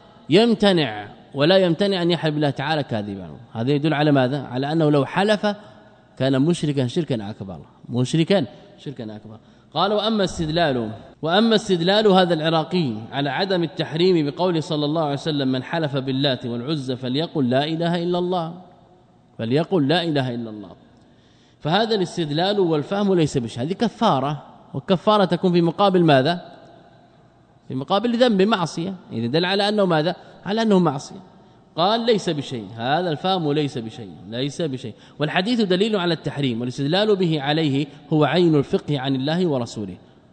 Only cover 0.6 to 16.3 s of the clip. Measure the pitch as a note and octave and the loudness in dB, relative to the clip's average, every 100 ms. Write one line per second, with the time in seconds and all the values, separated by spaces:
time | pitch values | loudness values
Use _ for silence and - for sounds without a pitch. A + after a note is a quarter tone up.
0.6 | G3+ F3 B2+ G#2 G#2 - - C#3 D3+ F#3+ | 4 4 0 -4 -12 -18 -12 0 4 4
1.6 | F3+ D#3 G3+ F#3+ E3+ E3+ D#3+ D3+ D3 - | 4 2 0 0 0 0 -2 0 -2 -2
2.6 | C#3+ D#3 C3 A2 G#2 G2 E2+ D2 A#2 A2+ | -4 -4 -2 -6 -6 -10 -12 -16 -12 -4
3.6 | B2 C#3+ D3+ C#3+ D3+ C#3 B2+ C#3+ A#2+ B2 | 0 0 0 2 4 4 4 -2 -6 -6
4.6 | C#3 D#3+ D3+ D3 C3+ F3+ G#3 G#3 G#3 G3+ | -2 2 4 4 2 0 2 2 0 -4
5.6 | - - - - _ - C3 C3 D3+ F3 | -12 -20 -20 -20 _ -2 0 2 2 2
6.6 | D3 C#3 B2 F3+ D#3 A#2 G2+ G#2+ F#2+ D#2 | 0 0 -2 -2 -2 -4 -6 -12 -12 -14
7.6 | - _ - B2 B2+ D#3+ D#3+ G3+ - - | -18 _ -6 -2 0 0 2 2 0 -8
8.6 | - - D3+ B2+ G#2+ G#2 G#2+ G#2+ - - | -20 -18 -16 -14 -14 -14 -18 -20 -20 -20
9.6 | _ D3+ G3 G#3 G#3+ G#3+ F#3 - D#3 E3 | _ -4 0 0 0 0 -2 -2 -2 0
10.6 | D#3 B2+ A2 A2 - - D#3 F#3+ A3+ G#3+ | 0 0 -4 -8 -18 -8 0 2 4 2
11.6 | - F3 E3+ G#3+ G#3+ F#3 F3 D#3+ D#3+ D#3+ | 2 0 2 4 6 6 4 2 0 0
12.6 | D3+ F#3 C#3 G#2+ A2+ C3 C#3+ C3+ F#3+ F3+ | 0 -2 -2 -4 -8 -4 -4 -2 -2 -2
13.6 | E3 - D3 D#3+ F#3 E3+ C#3+ D3 F#3 E3 | -2 -4 -6 2 4 4 0 0 0 0
14.6 | C#3+ D3+ D3 E3 F3+ C#3+ E3 D3 C3 C3 | -2 -2 -2 0 -2 -2 -4 -2 0 -2
15.6 | B2 E3 D3 C#3 C3 C3 C#3+ | -2 -4 -2 -2 -2 0 0